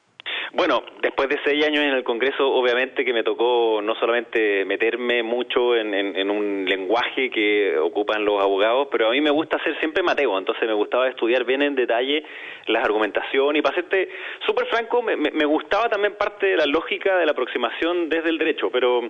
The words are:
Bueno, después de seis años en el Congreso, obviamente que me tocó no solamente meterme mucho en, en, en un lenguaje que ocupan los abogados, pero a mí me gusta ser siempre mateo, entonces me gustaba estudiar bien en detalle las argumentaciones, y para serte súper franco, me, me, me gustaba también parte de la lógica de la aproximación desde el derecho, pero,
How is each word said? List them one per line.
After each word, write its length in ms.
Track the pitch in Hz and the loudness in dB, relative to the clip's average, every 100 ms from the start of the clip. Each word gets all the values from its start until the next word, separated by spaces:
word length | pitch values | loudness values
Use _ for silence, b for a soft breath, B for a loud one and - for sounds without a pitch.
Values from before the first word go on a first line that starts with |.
| _ - - B B | _ -18 -12 B B
Bueno, 280 | - 175 117 - - | -2 2 0 -2 -4
después 260 | 127 - 135 | -4 0 0
de 100 | 143 | 0
seis 200 | 147 147 151 | 0 2 2
años 180 | 147 | 2
en 60 | 147 | 2
el 120 | 131 123 | 0 0
Congreso, 420 | 117 131 135 135 | 0 0 2 2
obviamente 560 | 113 123 123 127 - | 2 2 2 0 -2
que 80 | 127 | 0
me 80 | 117 | 0
tocó 600 | 110 104 120 120 117 107 | 0 0 2 4 2 2
no 140 | 104 113 | 0 0
solamente 680 | 117 120 113 113 107 98 95 | 0 0 0 0 2 2 0
meterme 560 | 98 113 120 120 120 | 0 0 0 0 0
mucho 540 | 113 120 123 131 123 120 | 0 -2 0 0 2 2
en, 180 | 107 | 0
en, 220 | 98 98 92 | -2 -2 -2
en 140 | 98 | -2
un 340 | 104 104 98 95 | 0 -2 -2 -2
lenguaje 640 | 95 92 117 - - 127 | -2 0 -2 -2 -4 -4
que 480 | 113 104 104 98 76 | 0 2 2 2 0
ocupan 460 | 82 101 104 107 | 0 -2 -2 0
los 180 | 104 101 | 0 2
abogados, 460 | 98 98 107 127 139 | 2 2 2 2 0
pero 200 | - 113 | 0 2
a 20 | |
mí 80 | 131 | 2
me 100 | 151 | 2
gusta 320 | 143 156 156 | 0 0 -2
ser 140 | 165 143 | -4 -2
siempre 240 | 160 160 | -2 0
mateo, 340 | 175 135 131 95 | 0 0 0 0
entonces 280 | 95 110 117 | -4 -4 -2
me 80 | |
gustaba 360 | 104 104 123 131 | 0 0 0 0
estudiar 340 | - 117 127 | 0 0 0
bien 180 | 120 135 | 0 0
en 140 | 143 135 | 0 0
detalle 480 | 117 117 131 151 156 B B B - | 0 0 0 -2 -6 B B B -2
las 160 | 110 | 0
argumentaciones, 760 | 117 107 107 104 - 139 139 151 | 2 2 0 0 0 0 2 2
y 20 | |
para 140 | 139 175 | 0 -2
serte 340 | 170 196 185 B B B - | -2 -2 -2 B B B -2
súper 200 | 214 247 | -2 0
franco, 340 | 226 226 240 | -2 0 0
me, 140 | 220 151 | 0 0
me, 140 | 147 | 0
me 140 | 156 147 | 0 2
gustaba 440 | 151 - 202 233 | 0 0 0 2
también 260 | 208 208 208 | 0 -2 0
parte 300 | 208 208 196 | -4 0 0
de 100 | 180 | 2
la 80 | 147 | 2
lógica 520 | 156 - 196 196 185 | 0 -2 -2 2 2
de 80 | - | 2
la 80 | |
aproximación 760 | 127 120 123 120 - 165 175 165 | 0 -2 -2 -4 -2 -2 0 0
desde 200 | 165 165 | -2 -2
el 80 | 160 | 0
derecho, 320 | 165 - 98 | -2 0 -2
pero, 300 | 127 123 123 117 | 0 2 2 -2